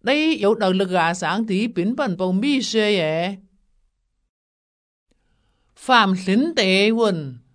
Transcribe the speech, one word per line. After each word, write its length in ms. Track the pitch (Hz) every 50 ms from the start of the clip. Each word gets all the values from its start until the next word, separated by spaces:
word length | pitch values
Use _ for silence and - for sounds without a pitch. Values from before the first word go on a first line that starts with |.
Đây 360 | - 226 277 302 311 320 311 -
dấu 160 | 196 196 220
đầu 180 | 220 214 185 185
lực 160 | 185 196 180
gà 240 | 185 180 160 165 175
sáng 340 | 185 180 156 180 208 226
tí 200 | 220 185 190 226
biến 280 | 233 240 - 175 208 254
bẩn 220 | - 285 220 175
bầu 140 | 170 185 185
mi 300 | 185 190 233 285 285 262
xuê 380 | - - 220 220 214 208 208 190
ế. 360 | 160 156 156 165 175 190 196 190 - _ _ _ _ _ _ _ _ _ _ _ _ _ _ _ _ _ _ _ _ _ _ _ _ _ _ _ _ _ _ _ _ _ _ _ _ _ _ _ _ _ _ _ _ _ _
Phạm 400 | - - - 262 233 214 190 190 185 185
xính 280 | 190 190 233 285 339 320
tệ 360 | 269 208 190 185 190 202 220
quỳnh 460 | 226 233 226 208 190 160 147 135 123 120 _ _